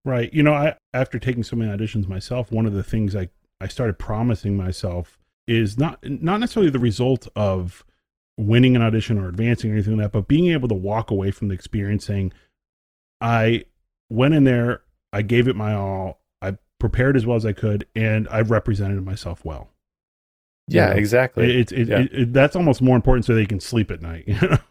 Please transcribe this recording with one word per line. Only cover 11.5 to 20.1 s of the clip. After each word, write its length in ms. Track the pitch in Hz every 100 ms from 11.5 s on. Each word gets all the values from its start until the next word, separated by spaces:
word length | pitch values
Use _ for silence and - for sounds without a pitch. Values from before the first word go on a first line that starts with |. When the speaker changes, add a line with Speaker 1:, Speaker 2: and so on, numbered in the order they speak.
Speaker 1:
experience 520 | 90 - 110 101 104 -
saying, 260 | 101 95 - _ _ _ _ _ _ _ -
"I 440 | 117 117 113 117 - _ _ _ -
went 240 | 113 135
in 100 | 160
there, 380 | 135 123 120 - _ _ _
I 100 | 101
gave 260 | 107 120 123
it 80 | 101
my 180 | 107
all, 460 | 104 98 95 95 - _ _
I 140 | 95 98 _ -
prepared 380 | 117 - 131 135
as 100 | 113
well 100 | 117
as 100 | 107
I 60 |
could, 340 | 98 107 104 -
and 320 | 113 110 107 107
I 100 | 110
represented 640 | 110 110 120 98 98 98
myself 400 | 95 98 - 85
well." 260 | 80 71 - _ _ _ _